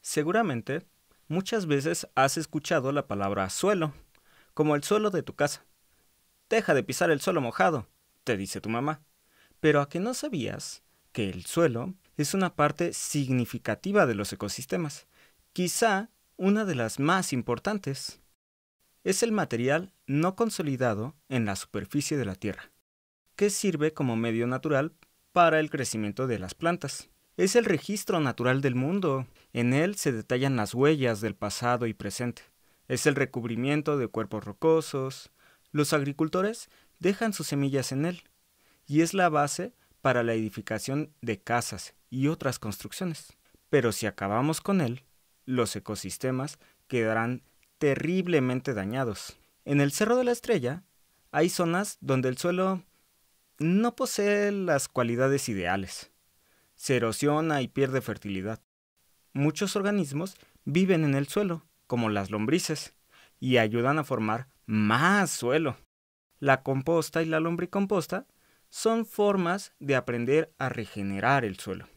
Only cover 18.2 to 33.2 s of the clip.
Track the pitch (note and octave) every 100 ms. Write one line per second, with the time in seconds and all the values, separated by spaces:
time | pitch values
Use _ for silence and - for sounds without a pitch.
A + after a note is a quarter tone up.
18.2 | _ _ _ _ _ _ _ _ F#3 F#3+
19.2 | A#3 G#3+ D#3 A#2 B2 D3+ F#3+ _ - C#3
20.2 | F3 F#3+ A#3 - D#3 C3 B2 G#2 A#2 -
21.2 | _ C3 G#2+ F#2+ - G#2 F#2+ D3 C#3+ D3
22.2 | A2 F#2 G#2+ - - _ _ _ _ _
23.2 | _ - G3+ G3 G3+ D#3+ D3+ D#3 C3+ A2+
24.2 | A#2 A2+ A#2+ C3 D#3 C#3 D#3 _ _ _
25.2 | _ F3+ E3+ D#3 D#3 D3+ B2 A2+ G#2 G2+
26.2 | C3 G#2+ F#2 - E3 F3 C#3 - - _
27.2 | _ - F#3 A#3+ G#3+ E3 - G#3 - F#3
28.2 | C#3+ - B2 C3+ C#3 B2 C3+ G3 F#3 C3+
29.2 | C3 - _ - A#2+ C3+ F3 G#3 D3+ A#2
30.2 | G#2 B2+ C3+ B2+ G#2 A#2 C#3+ D#3 B2+ G#2+
31.2 | A2 G2 G#2 - A#2+ A#2+ A#2 G#2+ G#2 -
32.2 | B2 - - _ _ _ _ B2+ D3 C3+